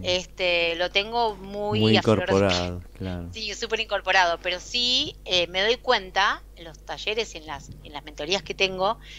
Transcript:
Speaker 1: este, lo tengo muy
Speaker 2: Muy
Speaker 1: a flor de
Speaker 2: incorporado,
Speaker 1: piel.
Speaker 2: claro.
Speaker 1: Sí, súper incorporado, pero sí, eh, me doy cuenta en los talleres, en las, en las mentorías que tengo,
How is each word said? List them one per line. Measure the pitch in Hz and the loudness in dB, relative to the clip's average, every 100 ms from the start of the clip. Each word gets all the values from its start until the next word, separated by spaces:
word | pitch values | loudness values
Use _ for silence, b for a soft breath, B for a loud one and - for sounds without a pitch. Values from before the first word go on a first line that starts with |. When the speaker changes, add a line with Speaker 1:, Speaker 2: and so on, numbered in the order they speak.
Speaker 1:
este, | 185 180 180 - 180 175 170 165 | 0 0 -2 -2 0 2 2 0
lo | 180 | 0
tengo | 196 214 233 226 | 0 0 0 0
muy | 190 196 202 208 214 | -2 -6 -4 -2 4
Speaker 2:
Muy | - - | 6 6
Speaker 1:
a | |
flor | 113 104 | 6 4
de | 90 | 4
Speaker 2:
incorporado, | 95 98 90 90 90 | 4 6 4 0 -4
Speaker 1:
piel. | - - | -10 -8
Speaker 2:
claro. | 92 90 87 | -6 -6 -8
Speaker 1:
Sí, | 220 214 | -8 -8
súper | 190 226 220 | -6 -4 -2
incorporado, | 220 202 185 190 175 170 | -2 -2 2 4 4 2
pero | 185 180 | -2 -4
sí, | - 247 247 254 311 - | -4 -2 0 0 -2 -6
eh, | - 180 170 | 0 0 2
me | 180 | 0
doy | 208 247 | 2 2
cuenta | - 226 185 196 208 311 - | 2 0 0 0 2 0 -8
en | - | -18
los | 165 151 | -18 -14
talleres, | - 151 202 214 214 | -12 -8 -4 -4 -4
en | 170 156 | -8 -12
las, | 139 - - | -12 -12 -16
en | 156 | -14
las | 143 | -14
mentorías | 151 151 151 190 | -12 -8 -2 -2
que | 190 | -2
tengo, | 202 190 185 196 - B | -2 -2 0 -2 -2 B